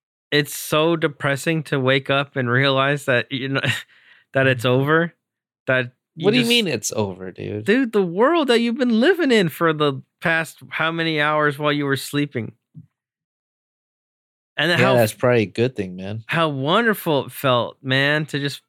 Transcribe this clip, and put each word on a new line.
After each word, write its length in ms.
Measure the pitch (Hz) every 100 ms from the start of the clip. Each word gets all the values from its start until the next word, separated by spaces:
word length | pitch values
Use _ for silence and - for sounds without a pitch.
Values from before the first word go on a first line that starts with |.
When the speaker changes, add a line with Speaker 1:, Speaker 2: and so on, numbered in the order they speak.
| _ _ _
Speaker 1:
it's 220 | 147 147 -
so 400 | - 151 160 165
depressing 680 | 156 - 143 135 170 160
to 160 | - 143
wake 300 | 127 135 135
up 260 | 139 139 139
and 140 | 123
realize 560 | 123 139 135 135 147 -
that, 260 | 120 -
you 160 | 131 135
know, 120 | 139 135 113 - _
<laughs> 380 | _ - _
that 140 | 135 131
it's 180 | 123 123
Speaker 2:
Mm-hmm. 160 | 127
Speaker 1:
over, 320 | 139 160 170 - _ _ _ _ -
that 260 | 127 123 - _ 160
you 100 | 180
Speaker 2:
What 60 |
do 60 | 247
you 60 |
Speaker 1:
just 60 | 233
Speaker 2:
mean 180 | 240 190
it's 240 | 117 -
over, 380 | - 101 92 92
dude? 340 | - 101 104 113
Speaker 1:
Dude, 260 | 247 240
the 80 | 208
world 440 | 180 175 254 339 262
that 120 | 233
you've 180 | 233 233
been 220 | 247 220
living 320 | 294 349 285
in 180 | 226 170
for 220 | - 165
the 300 | 151 147 135 - _
past 380 | 180 160 160 - 139
how 220 | - 160
many 300 | 165 165 156
hours 380 | 147 151 147 139
while 120 | 147
you 140 | 147 143
were 100 | 135
sleeping? 580 | - 143 147 127 - - _ - - _ _ _ _ _ _ _ _ _ _ _ _ _ _ _ _ -
And 140 | 156
Speaker 2:
Yeah, 60 | 170
Speaker 1:
how 180 | 131 123
Speaker 2:
that's 180 | 110
probably 300 | - 123 120
a 20 | 95
good 300 | - 127 -
thing, 200 | 95 90
man. 280 | 95 110 -
Speaker 1:
how 220 | 165 160
wonderful 760 | 139 139 202 233 196 170 139 131
it 40 |
felt, 460 | - 139 123 98 -
man, 420 | 135 131 143 151 156
to 120 | 143
just 220 | 139 -